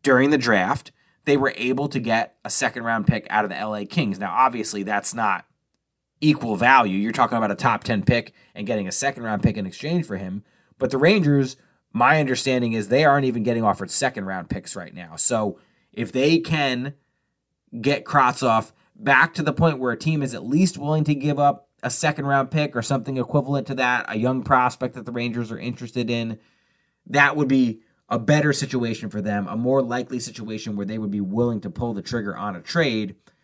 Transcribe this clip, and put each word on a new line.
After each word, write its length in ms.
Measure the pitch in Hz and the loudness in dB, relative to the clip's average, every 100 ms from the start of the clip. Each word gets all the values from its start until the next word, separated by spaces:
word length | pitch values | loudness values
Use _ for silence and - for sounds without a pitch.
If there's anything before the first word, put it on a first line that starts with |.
during 260 | 135 127 143 | 4 4 6
the 80 | 143 | 4
draft, 540 | 120 101 92 147 - _ _ _ | 4 2 2 -2 -6 _ _ _
they 140 | - 143 | 0 2
were 160 | 135 - | 2 -2
able 320 | 123 127 143 | -2 -2 -2
to 120 | 123 | -4
get 340 | 113 113 - _ | -2 -2 -2 _
a 60 | - | -4
second 340 | - 123 123 | -2 -2 -4
round 240 | 117 113 95 | -4 2 2
pick 200 | 110 - | 0 0
out 160 | 107 104 | 0 0
of 40 | |
the 80 | 90 | -4
L 180 | 107 107 | -6 -6
A 100 | 101 | -4
Kings. 340 | 160 113 95 | -2 -2 -4
Now, 140 | 98 92 | -2 2
obviously, 480 | 131 120 104 104 | 2 2 -4 -6
that's 300 | 98 101 - | -2 -2 -2
not 320 | 117 107 92 - _ _ _ _ _ _ _ | -2 -2 -2 -6 _ _ _ _ _ _ _
equal 380 | 151 - 117 98 | 2 2 0 2
value. 400 | 123 135 107 95 | 6 6 4 0
You're 160 | 110 | -2
talking 240 | 110 117 117 | 0 0 2
about 140 | 107 | -2
a 40 | - | 0
top 300 | 127 107 - | 0 0 -2
ten 180 | 107 | 0
pick 300 | - 117 - _ _ | 2 2 -2 _ _
and 140 | - 101 | -12 -6
getting 220 | 107 92 | -4 -4
a 20 | |
second 320 | - 135 131 | -2 -4 -4
round 180 | 113 104 | -6 0
pick 140 | 113 104 | 0 0
in 100 | 95 | -6
exchange 400 | - 147 175 - | -8 -4 -2 -2
for 120 | 95 | -8
him. 260 | 92 101 - _ _ _ | -8 -10 -14 _ _ _
But 140 | 131 | -4
the 60 | 131 | 2
Rangers, 580 | 160 214 147 143 131 - _ _ _ | 4 4 4 2 2 -6 _ _ _
my 280 | 117 127 156 | 2 4 4
understanding 540 | 135 123 139 127 117 | 2 0 0 0 0
is 140 | 113 98 | -2 2
they 180 | 123 123 | 4 4
aren't 200 | 139 131 | 4 2
even 180 | 117 | 0
getting 200 | 107 117 | 0 0
offered 280 | 107 92 92 | 0 0 -4
second 340 | - 135 110 95 | -2 -2 -4 -8
round 240 | 92 85 | -8 -8
picks 260 | - - 95 | -8 -8 -12
right 180 | 85 | -12
now. 220 | 87 82 82 | -16 -12 -4
So 440 | - 113 104 - _ _ _ | 0 0 -2 -4 _ _ _
if 200 | 113 113 | -10 -6
they 280 | 127 143 165 | 0 2 2
can 560 | 165 156 139 123 139 - _ _ _ _ _ _ _ 117 | 2 0 0 -2 -6 -10 _ _ _ _ _ _ _ -4
get 240 | 131 139 - | -2 -2 2
Kravtsov 640 | 143 123 123 127 110 - _ _ - | 4 4 2 2 2 0 _ _ -4
back 380 | 123 131 131 - | 4 6 4 2
to 80 | |
the 100 | 147 | -2
point 260 | 147 165 135 | 2 2 2
where 120 | 127 | -2
a 60 | 117 | -2
team 260 | 160 156 | -2 -2
is 100 | 131 | -2
at 120 | 120 117 | -6 0
least 320 | 151 185 - | 2 2 2
willing 260 | 147 156 | -2 0
to 120 | 151 143 | 2 0
give 240 | 147 143 | 0 2
up 300 | 143 139 _ _ | 2 2 _ _
a 60 | 123 | -6
second 360 | - 160 147 139 | -2 -2 -2 0
round 240 | 139 123 | 0 2
pick 260 | 156 147 120 | 0 -2 -2
or 60 | |
something 360 | - 135 123 131 | -2 -2 -2 -4
equivalent 500 | 120 147 131 143 208 | 0 0 0 -2 -4
to 80 | 131 | -2
that, 300 | 123 120 - | 0 0 -2
a 100 | 107 | -2
young 240 | 123 131 | 0 -2
prospect 540 | 104 131 123 - 127 123 | 2 2 2 -2 -8 -8
that 100 | 113 | -10
the 60 | |
Rangers 400 | 120 120 117 113 | -6 -4 -4 -6
are 80 | 113 | -8
interested 500 | 123 120 120 123 113 | -8 -8 -8 -4 -2
in, 300 | 117 113 110 _ _ _ _ _ _ - | -2 -4 -8 _ _ _ _ _ _ -2
that 300 | 143 143 147 | 4 4 4
would 120 | 139 | 2
be 340 | 135 120 110 _ _ _ | 4 2 0 _ _ _
a 80 | 117 | -2
better 360 | 113 151 147 | 2 4 4
situation 560 | 139 131 127 117 107 107 | 0 -2 -2 -2 -4 -6
for 120 | 107 | -6
them, 260 | 104 101 98 | -2 -2 -2
a 100 | 110 | -2
more 240 | 123 135 | 2 2
likely 380 | 120 123 - 127 | 0 -4 -4 -6
situation 560 | 117 113 110 107 113 101 | -8 -10 -10 -10 -8 -6
where 100 | 98 | -6
they 120 | 110 | -6
would 140 | 104 | -4
be 100 | 104 | -4
willing 380 | 95 107 120 110 | -2 0 0 -2
to 80 | 98 | -6
pull 240 | 104 120 | -6 -6
the 80 | 104 | -6
trigger 340 | - 120 101 82 | -6 -6 -6 -6
on 200 | 104 90 | -8 -10
a 60 | |
trade 540 | - 170 147 110 98 - _ _ | -4 -2 0 -2 -4 -10 _ _